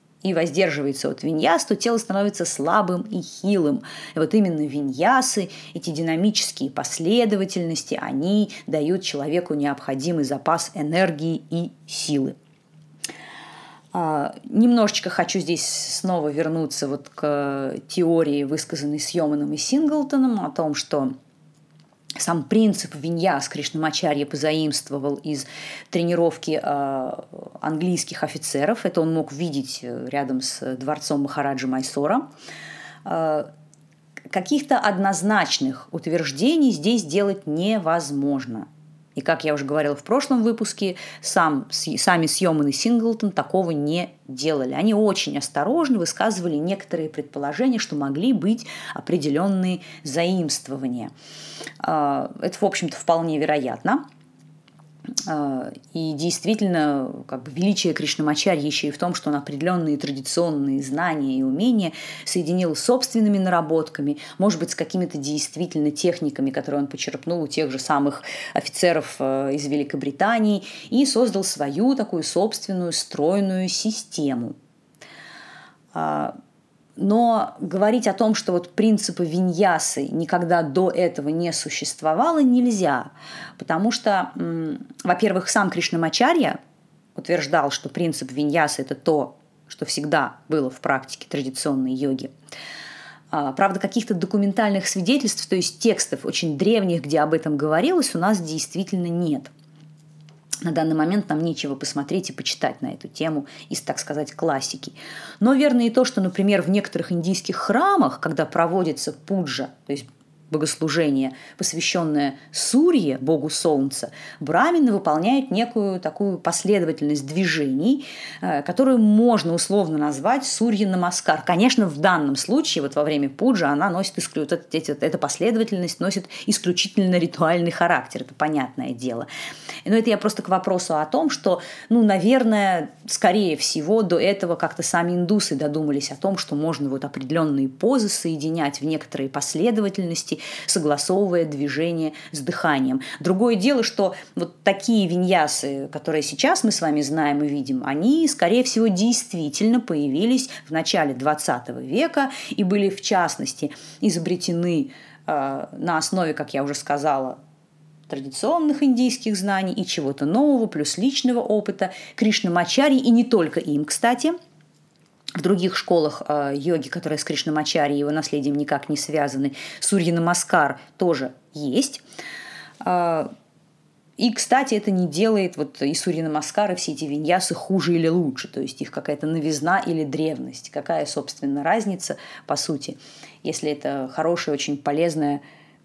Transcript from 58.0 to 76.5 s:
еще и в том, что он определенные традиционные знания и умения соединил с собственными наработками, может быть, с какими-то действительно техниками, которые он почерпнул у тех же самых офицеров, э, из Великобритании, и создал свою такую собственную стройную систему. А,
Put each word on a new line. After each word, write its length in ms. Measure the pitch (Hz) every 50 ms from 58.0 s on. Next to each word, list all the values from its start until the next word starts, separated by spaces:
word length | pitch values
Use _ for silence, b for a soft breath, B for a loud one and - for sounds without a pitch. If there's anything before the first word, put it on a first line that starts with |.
| 151 147 - - 151 151 151 - - 196 180 147 143
еще 220 | 151 143 - -
и 40 | 147
в 60 | 143
том, 160 | - 180 180 175
что 160 | - - 151
он 60 | 147
определенные 640 | 143 143 - 143 139 160 180 180 175 165 156 147
традиционные 840 | 143 - 143 139 135 135 - - 170 175 170 156 143 139 139 135 139
знания 580 | 139 135 135 160 175 175 160 151 139 135 131 131
и 40 | 131
умения 480 | 131 131 156 214 254 240 214 185 160 B B B B B B B
соединил 500 | - - 185 160 151 175 185 180 165 151
с 60 | -
собственными 580 | - - 247 254 254 - - 226 214 208 202
наработками, 840 | 190 185 185 180 170 160 151 160 160 156 156 - - 143 147 147 B B B B
может 220 | - 185 208 170 -
быть, 120 | 170 -
с 40 | -
какими-то 420 | - 160 - - 185 180 175 -
действительно 720 | 147 135 147 151 147 - - - 156 175 170 - 160 147 147
техниками, 600 | 147 - - 175 170 - 160 143 139 - 135 135
которые 300 | 135 143 143 151 143 143
он 60 | 143
почерпнул 560 | 139 - 135 - 151 143 135 - 165 175 170 156
у 40 |
тех 220 | 143 - 160 156 135
же 100 | 131 131
самых 440 | - - 151 143 143 143 139 - B B B B B B B
офицеров, 640 | - - - - - 185 175 160 156 147 - - -
э, 360 | 139 135 135 135 139 135 139
из 120 | 147 143
Великобритании, 960 | 139 147 151 139 143 - 139 139 143 139 - 185 214 233 226 214 208 208 190 190 B B B B B
и 160 | - 247 285
создал 380 | 262 - 220 254 226 180 196 185
свою 520 | - - - 143 139 139 165 226 262 277
такую 280 | 254 208 - - 165 156
собственную 720 | - - 175 196 220 220 - - - 190 185 175 170 160
стройную 760 | - - - - - 147 165 190 202 196 190 185 185 185
систему. 840 | 180 - - - 220 214 - - - - - 147 139 131 117 120 - - - _ _ _ _ _ _ _ B B B B B B B B B B B B B B B B B _ _ -
А, 420 | 82 80 78 76 76 71 60 - - - _